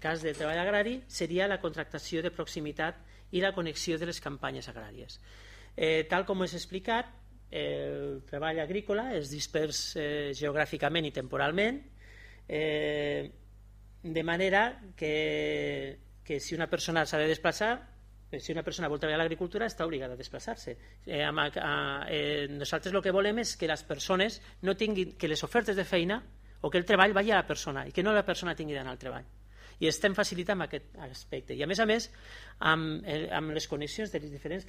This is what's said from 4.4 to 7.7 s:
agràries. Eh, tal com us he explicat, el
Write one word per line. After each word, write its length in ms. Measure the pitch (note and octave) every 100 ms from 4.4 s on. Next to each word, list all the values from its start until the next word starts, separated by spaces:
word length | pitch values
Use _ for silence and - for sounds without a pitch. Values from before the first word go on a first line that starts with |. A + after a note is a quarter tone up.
| C#3 C3+ B2
agràries. 480 | A#2 G#2+ A2+ A#2+ - - - - - - -
Eh, 280 | D#3+ D#3+ D#3
tal 160 | F3+ F#3+
com 140 | F#3+
us 100 | F3+
he 60 | E3+
explicat, 520 | - F#3 F#3+ A3+ - - - - -
el 720 | D#3 D3